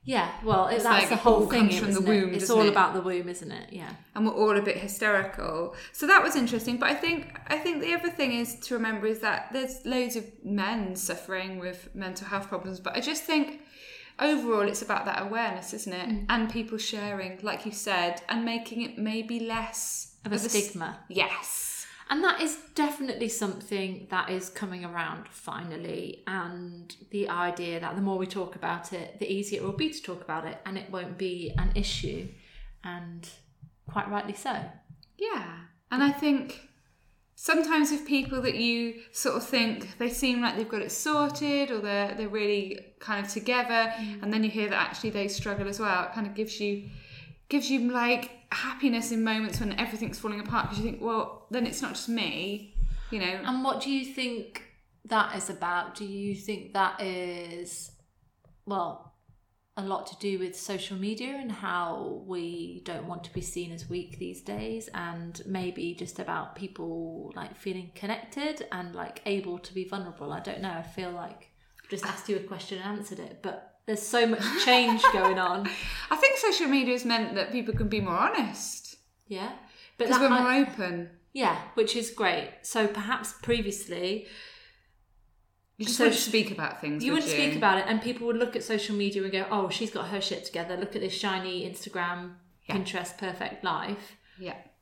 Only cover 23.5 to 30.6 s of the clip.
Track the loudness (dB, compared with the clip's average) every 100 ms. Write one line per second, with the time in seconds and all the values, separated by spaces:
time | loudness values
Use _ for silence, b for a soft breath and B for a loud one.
23.5 | -4 -4 -2 -2 -6 -2 -2 0 -2 -4
24.5 | -6 -6 -6 -6 -4 -4 -6 -12 -14 -8
25.5 | -8 -8 -8 -6 -6 -8 -10 -6 -4 -4
26.5 | -8 -10 -12 -18 -20 -8 -4 -2 0 0
27.5 | 0 -4 -4 -4 0 0 2 -2 -4 -6
28.5 | -4 -4 -4 -6 -8 -10 -6 -2 -2 -2
29.5 | -2 -2 0 -2 -2 -10 -10 -6 -6 -6
30.5 | -10